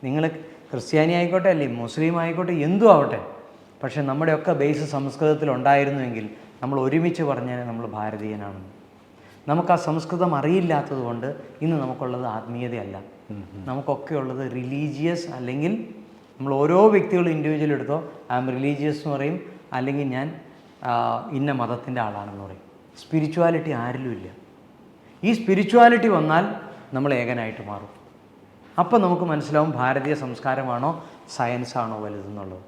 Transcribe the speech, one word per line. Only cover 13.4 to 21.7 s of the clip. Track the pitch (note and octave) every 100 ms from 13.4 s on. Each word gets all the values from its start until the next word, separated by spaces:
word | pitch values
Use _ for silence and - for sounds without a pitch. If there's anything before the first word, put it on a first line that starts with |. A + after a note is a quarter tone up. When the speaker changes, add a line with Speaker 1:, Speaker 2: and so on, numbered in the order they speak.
| F#2 G2+ F#2+
Speaker 1:
നമുക്കൊക്കെ | C3 C#3 C#3+ -
ഉള്ളത് | D3+ C3 B2+ C3
റിലീജിയസ്, | B2+ B2+ C#3 D3+ C3+ D#3+ E3+ E3+
അല്ലെങ്കിൽ | B2+ B2 C3+ D#3+ A3+ - - - - - -
നമ്മൾ | C3
ഓരോ | C#3 D3 F3 A3
വ്യക്തികളും | G#3 - F3+ F3
ഇൻഡിവിജ്വൽ | D#3 D3+ D#3 D3+
എടുത്തോ, | G#3 - D3+ - - - B2
"I |
am | C3
religious" | B2+ C#3 C#3+ D3+ D3
എന്ന് | D3+
പറയും, | C#3 C#3+ F3+ - - -
അല്ലെങ്കിൽ | B2+ C3 C#3 C#3
"ഞാൻ, | B2+ D3 D#3+ - - - -
ആ, | B2 A#2 A#2 A2+ -
ഇന്ന | C#3 C#3+
മതത്തിൻ്റെ | C3 A#2